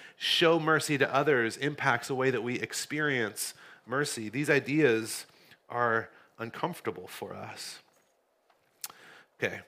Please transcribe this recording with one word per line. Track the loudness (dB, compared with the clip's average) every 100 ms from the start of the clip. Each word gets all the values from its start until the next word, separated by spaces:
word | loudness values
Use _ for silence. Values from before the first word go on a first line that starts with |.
| -20 -6
show | -2 4 4 4
mercy | 4 2 2 2
to | 2
others | 4 4 4 2 -2
impacts | -6 -2 0 0 -2
the |
way | 0 0
that | 0
we | -2 -4
experience | -6 -8 -6 -2 0 0 -2 -4 -8 -10 -20 -20 -4
mercy. | -2 -2 -4 -6
These | -4 2
ideas | 2 4 4 6 4 0 -8 -12 _ -20 -20 -8
are | 0 2 2 -2 -16 _ -12
uncomfortable | -10 -6 -6 -4 -8 -8 -12
for | -12 -12
us. | -10 -12 -12 -14 -16 _ _ _ _ _ _ _ _ _ -18 -18 -18 -20 -20 _ -6
Okay. | -6 -6